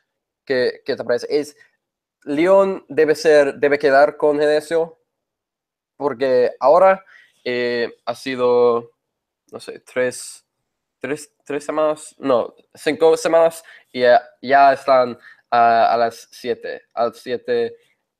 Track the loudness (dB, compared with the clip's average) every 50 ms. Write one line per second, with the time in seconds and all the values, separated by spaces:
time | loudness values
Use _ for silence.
0 | _ _ _ _ _ _ _ _ _ -6 -4 -2 -2 -4 -4 -8 _ -10 -10 -8
1 | -4 -4 -4 -4 -4 -4 -6 -6 -6 -8 -14 _ _ _ _ _ _ _ _ _
2 | _ _ _ _ _ -8 -4 -2 2 2 4 4 2 0 -2 -8 -12 _ -2 0
3 | 0 0 0 0 2 2 4 4 4 2 -2 -2 -2 0 0 0 0 2 4 4
4 | 4 2 0 -2 -2 -2 0 0 0 0 0 -2 -2 -2 -4 -4 -4 -4 -8 _
5 | _ _ _ _ _ _ _ _ _ _ _ _ _ _ _ _ _ _ _ _
6 | -8 -8 -6 -4 -2 0 0 0 0 -2 -2 0 2 4 4 6 6 4 4 2
7 | -4 _ _ -20 _ _ _ _ _ -6 -4 -4 -4 -4 -4 -4 -6 -6 -8 _
8 | _ -10 -10 -10 -10 -10 -4 -2 0 2 2 4 4 2 2 0 -4 -8 _ _
9 | _ _ _ _ _ _ _ _ _ _ -20 -18 -18 -18 -18 -20 _ -10 -6 -4
10 | -4 -4 -4 -8 -16 -18 -20 -20 _ _ _ _ _ _ _ _ _ _ _ _
11 | -10 -10 -10 -10 -12 -20 _ _ _ -10 -10 -10 -8 -6 -4 -2 -2 -2 -4 -6
12 | -10 -20 _ _ -4 -2 -2 -2 -2 -6 -10 _ _ _ _ -10 -6 -6 -2 2
13 | 2 2 2 2 0 0 2 2 2 2 0 -4 -14 -20 -20 -20 _ _ -6 0
14 | 2 4 4 4 2 -2 _ _ -4 0 2 4 4 4 4 2 0 2 2 2
15 | 2 0 -4 -12 _ -20 -20 _ _ _ 0 2 2 2 4 2 2 2 2 0
16 | -2 -4 -4 -10 -20 _ -20 -14 -8 -8 -8 -8 -8 -12 -14 -14 -16 _ _ -6
17 | -4 -4 -6 -10 -10 -10 -10 -10 -6 -6 -4 -4 -4 -6 -8 -14 _ _ _ _
18 | _ _ _ _